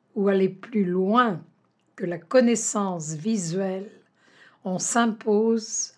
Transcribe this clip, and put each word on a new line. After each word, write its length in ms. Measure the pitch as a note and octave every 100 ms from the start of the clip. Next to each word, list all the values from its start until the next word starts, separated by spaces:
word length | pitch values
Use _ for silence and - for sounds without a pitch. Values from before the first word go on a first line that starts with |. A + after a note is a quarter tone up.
| _ -
ou 120 | G3
aller 220 | G3 F#3+
plus 360 | - - A3 F3+
loin 560 | F3+ F#3+ A#3 A#3+ D#3+ - _ _ _ _ -
que 100 | F3+
la 120 | E3+
connaissance 960 | - B3+ A#3+ A3+ - G#3+ G3 F3 D3+
visuelle, 800 | D#3 F#3+ A3+ E3 F#3 F#3+ F#3+ G#3 - _ _ _ _ - _
on 160 | F#3+ F3+
s'impose 1160 | - A#3 A#3 G#3+ A3 G#3 A3+ A3+ A3 - -